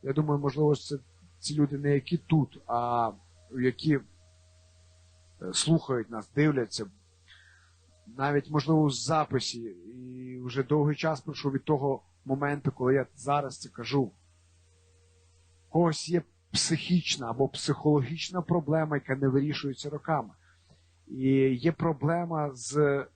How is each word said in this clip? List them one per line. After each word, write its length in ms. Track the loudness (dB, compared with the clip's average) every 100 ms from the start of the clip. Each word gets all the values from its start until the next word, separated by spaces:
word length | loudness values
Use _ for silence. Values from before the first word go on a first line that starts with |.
Я 100 | -2
думаю, 280 | 0 2 2
можливо, 360 | 0 2 2 2
це 200 | -2 -10 -10 _ -20 _
ці 160 | -6
люди 240 | 2 2 2
не 160 | 0
які 220 | 0 0 -4
тут, 460 | 2 2 2 -4 -4
а 440 | -2 0 0 0 -4 _ -20 -14 -2
які, 360 | 0 0 0
е, 80 | 0 -2 -20 _ _ _ _ _ _ _ _ _ _ _ -14 -6
слухають 580 | -4 2 2 2 -4 -4
нас, 200 | -10 -8
дивляться. 520 | 0 2 2 -2 -6 -10 -12 _ _ _ -20 -20 _ _ _ _ _ -20
Навіть, 440 | -4 0 0 0
можливо, 340 | -2 2 4
в 60 | 4
записі. 680 | 0 -2 0 0 -2 -2 -8
І 840 | -10 -12 -18 -18 -16 -14 -12 -10
вже 220 | -6 -4
довгий 340 | 2 2 2 0
час 240 | -2 -2
пройшов 320 | -6 -6 -2
від 120 | -2
того 380 | 0 0 0 -2 _ _
моменту, 480 | -6 -2 -2 0 -2
коли 220 | 0 2
я 120 | 2 0
зараз 440 | -8 -2 -2 -2 -10
це 100 | -16
кажу. 340 | -12 -2 0
У 100 | 0 _ _ _ _ _ _ _ _ _ _ _ _ _ _ _ _
когось 360 | 2 2 2 -2
є 140 | -2 -2 _ _
психічна 800 | -4 -2 -2 2 0 0 -4 -4
або 180 | 0 0
психологічна 960 | 0 -4 0 4 2 2 -6 -6 -6
проблема, 540 | 0 0 2 0 0 -4
яка 200 | -4 0
не 120 | 2
вирішується 640 | 2 0 -4 -6 -8 -8
роками. 440 | -10 -2 -2 -2 -14 _ _ _ _ _ _ -14
І 180 | -2 2 4 4
є 180 | 4 0
проблема 760 | 0 0 0 0 0 -2 -4 -4
з 500 | -6 -4 2 2 2 -4